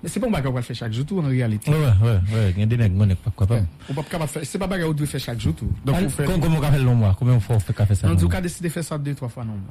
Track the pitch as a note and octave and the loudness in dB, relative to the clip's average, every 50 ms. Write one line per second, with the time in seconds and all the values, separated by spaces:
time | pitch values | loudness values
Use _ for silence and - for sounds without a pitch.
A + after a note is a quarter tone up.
0 | - E3 - G#3 A3+ B3 G#3 D#3+ B2+ C#3 B2+ B2+ A#2+ - B2 A2+ B2 A2+ G#2+ A#2 | -10 -6 -6 -4 -2 -2 -2 -2 -2 -2 -2 -4 -6 -6 -8 -8 -6 -6 -4 -4
1 | C#3 D3+ G3+ F#3+ D#3 C#3 C3 B2+ B2 A2+ G#2+ G#2 - - D3+ D#3 D3+ C3+ G#2+ F#2+ | -4 -4 -2 -2 0 0 0 0 0 0 -2 -2 0 0 0 2 4 4 4 4
2 | A2 A#2 A2+ F#2 F2+ G#2 G#2+ A2+ A2 F#2+ F2+ G2 G#2 G#2+ A#2 A#2+ A#2 G2+ F2+ G2 | 4 4 2 2 0 0 0 0 0 0 2 0 0 0 2 2 2 2 2 2
3 | G#2 G2+ F#2 - - A#2 - - G2 F#2+ A#2 A2 G2 E2 - - - - C3+ C#3+ | 2 2 2 0 -2 -6 -2 0 0 0 2 0 0 -2 -4 -10 -10 -6 -6 -6
4 | D3+ - - E3+ D#3+ D3 - D#3 D3 - - F#3+ G3 F#3+ G3+ F#3 E3 D#3 D#3 C#3+ | -6 -6 -4 -4 -4 -4 -4 -8 -8 -6 -6 -4 -4 -2 -2 -2 -2 -2 0 -2
5 | D3+ C#3+ - C3+ - - A#2 A2+ G#2 - - - A2 G2 - - - C3 C#3+ F3 | -2 -4 -4 -6 -6 -6 -6 -2 -2 -2 -2 -2 -4 -4 -4 -2 0 0 0 2
6 | F#3+ C#3 C3 - D3 C#3 F#3+ F3+ C#3 E3+ D#3+ D#3 C#3 D3 C#3 C#3 C3 B2 B2 A#2 | 0 0 0 -2 -2 0 0 2 2 2 2 2 4 4 4 4 4 4 4 4
7 | A2 G2+ F#2+ - B2 B2 B2 A#2+ G2+ - A#2+ A2 - - A2 - G2+ G2 G#2 F#2 | 4 4 2 2 4 2 4 2 2 2 0 0 0 0 0 0 2 2 2 2
8 | - G2 - F2+ E2+ F2 F2 F#3+ F3+ F3+ - - E3+ E3+ - F3 D#3+ - D#3+ D3+ | 2 2 4 4 4 2 2 0 -2 -4 -6 -4 -6 -4 -4 -4 -6 -4 -6 -4
9 | C#3+ C#3+ C#3+ C3 C3+ A#2+ - C3 A#2+ A2 A2 G2+ F#2+ - | -4 -4 -6 -6 -6 -10 -8 -8 -10 -8 -8 -10 -10 -12